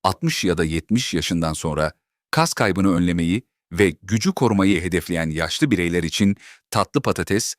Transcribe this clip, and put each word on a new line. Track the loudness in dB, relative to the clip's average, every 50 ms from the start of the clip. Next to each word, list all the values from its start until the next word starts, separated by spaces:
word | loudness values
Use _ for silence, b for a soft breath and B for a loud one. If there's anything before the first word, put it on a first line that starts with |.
| 0
Altmış | -2 -2 _ -2 -2 -2 0 0
ya | 0 2
da | 2 0
yetmiş | 0 0 -4 -2 _ -2 -2 0 -2 -4
yaşından | -4 -2 -2 -2 0 0 -2 -4
sonra | -4 -6 -4 -2 -2 -2 -2 -4 _ _ _ _ _ _ _
kas | 0 0 0 0 0
kaybını | 0 0 0 2 2 2 2 2
önlemeyi | 2 2 2 0 0 0 0 0 -2 _ _ _ _ _ _
ve | 0 2 2 2 2 _ -4
gücü | -2 -2 0 0 -2 0
korumayı | 2 0 2 2 4 4 2 2 2
hedefleyen | 0 -2 -2 -2 -2 -2 -4 -4 -2 -2
yaşlı | -2 -2 -4 -4 0 -2 0 2
bireyler | 2 0 0 0 0 -2 -2
için | -2 0 2 2 2 2 B B B B B B _
tatlı | -2 -2 -2 0 -2 -2
patates | -2 -2 -4 -4 -2 -2 -2 -2 -2 -4 -10